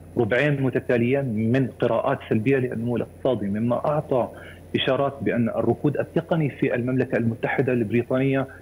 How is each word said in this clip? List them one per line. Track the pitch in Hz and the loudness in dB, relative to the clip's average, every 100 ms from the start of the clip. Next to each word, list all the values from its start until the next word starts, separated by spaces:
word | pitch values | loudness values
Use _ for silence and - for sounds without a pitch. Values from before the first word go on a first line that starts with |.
| - - | -10 -2
ربعين | 110 123 147 139 | 2 2 2 2
متتاليين | 131 123 - 123 120 139 135 107 113 | 0 0 0 2 2 0 0 0 2
من | 131 120 - | 2 0 0
قراءات | 120 113 - 135 - | 0 2 0 -2 0
سلبية | 120 110 135 | 0 2 2
للنمو | 123 117 117 117 | 0 -2 -2 -2
الاقتصادي، | 117 - 139 120 101 | -4 -4 -2 0 0
مما | 104 120 123 156 | -2 0 0 0
أعطى | 151 151 131 107 - - - - - | -2 0 0 0 -6 -18 -18 -6 -2
إشارات | - 131 139 - | 0 2 0 -2
بأن | 101 117 113 | -2 0 0
الركود | 95 117 120 147 131 | 0 0 2 0 0
التقني | - 170 165 170 147 | -2 -2 0 0 0
في | - 135 | 0 -2
المملكة | 120 123 127 123 113 | 0 0 0 0 0
المتحدة | 117 110 131 - 127 | 0 -2 -2 0 0
البريطانية | 123 107 117 120 131 135 135 127 - | 0 2 0 0 0 2 0 -2 -8